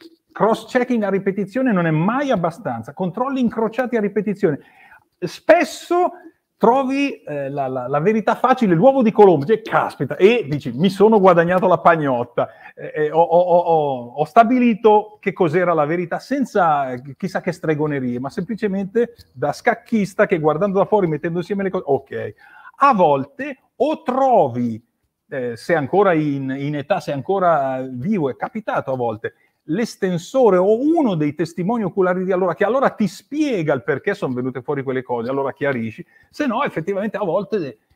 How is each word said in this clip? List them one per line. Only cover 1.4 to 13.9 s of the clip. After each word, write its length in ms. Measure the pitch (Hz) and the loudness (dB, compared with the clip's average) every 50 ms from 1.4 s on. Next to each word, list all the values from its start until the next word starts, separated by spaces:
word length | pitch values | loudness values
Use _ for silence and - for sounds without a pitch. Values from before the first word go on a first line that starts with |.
| 196 196 - 254 262 254 208 | -6 -6 -4 -2 -2 0 0
non 120 | 175 170 | 0 0
è 60 | 160 | 0
mai 400 | 156 151 170 208 240 269 294 269 | 0 0 0 -2 -2 -2 -2 -2
abbastanza, 600 | 240 185 175 165 - - - 139 120 113 107 - - | -2 0 -2 -4 -4 -6 -8 -8 -8 -8 -10 -12 -8
controlli 480 | - 190 175 - - 247 269 262 269 | -6 -6 -6 -4 -4 -4 -4 -2 -2
incrociati 560 | 247 214 - 220 226 214 220 - 254 226 247 | -2 -2 0 -2 -4 -2 -2 -4 -4 -2 -2
a 20 | 220 | -2
ripetizione. 600 | 208 202 202 214 190 214 190 - 208 165 139 - - _ _ _ - _ - _ _ _ _ _ | -2 -2 -2 -4 -4 -4 -2 0 0 0 0 -2 -8 _ _ _ -20 _ -20 _ _ _ _ _
Spesso 920 | 180 160 - - - - 311 349 302 - - - - - 349 349 359 294 - - - 330 _ _ _ _ _ | -10 -10 -10 -2 4 6 6 6 4 0 -6 -12 -6 -2 0 0 0 0 -2 -8 -18 -20 _ _ _ _ _
trovi, 640 | _ - 226 247 277 269 254 269 277 285 269 233 - _ | _ 4 4 4 4 0 -2 -2 -2 -2 -2 -4 -8 _
eh, 260 | 151 147 143 139 135 | -10 -8 -6 -6 -6
la, 180 | 139 143 135 | -6 -6 -6
la, 200 | 131 131 127 123 | -4 -4 -6 -4
la 120 | 123 143 147 | -2 -2 0
verità 360 | 156 208 220 226 - 226 214 | 0 2 0 2 0 0 0
facile, 380 | - - 247 262 254 233 190 170 | 0 2 2 2 2 4 2 4
l'uovo 280 | 160 214 269 269 277 226 | 6 6 6 6 4 2
di 80 | 226 | 2
Colombo, 340 | - - 208 196 170 139 139 | 6 8 8 8 8 4 2
cioè, 160 | 170 220 220 | 0 0 -2
caspita, 540 | - - 165 151 117 98 - - 147 123 147 | 0 -2 0 0 0 -2 -4 -6 -6 -6 0
e 300 | - 180 208 240 233 165 | 4 4 4 4 2 0
dici, 240 | 135 - 143 - 127 | -4 -6 -6 -6 -8
"Mi 180 | 113 131 180 196 | -4 0 0 0
sono 300 | 196 - 196 220 226 208 | 4 4 4 6 6 6
guadagnato 480 | 185 190 175 170 165 170 185 185 180 | 6 6 6 6 4 4 2 2 4
la 120 | 185 170 165 | 2 2 4
pagnotta, 680 | - 175 170 160 147 139 127 120 120 - _ - 123 - - - - - - | 6 4 4 4 2 0 0 -2 -4 -4 _ -4 -4 -4 -6 -16 -20 -20 -18
eh, 180 | - - 147 - 156 151 | -16 -16 -10 -4 -4 -4
eh, 60 | 151 | 0
ho, 80 | 156 165 | 2 2
ho, 180 | 170 170 165 175 | 2 4 4 2
ho, 180 | 180 180 170 175 | 4 4 2 2
ho, 540 | 170 170 165 156 147 143 | 4 2 2 2 2 0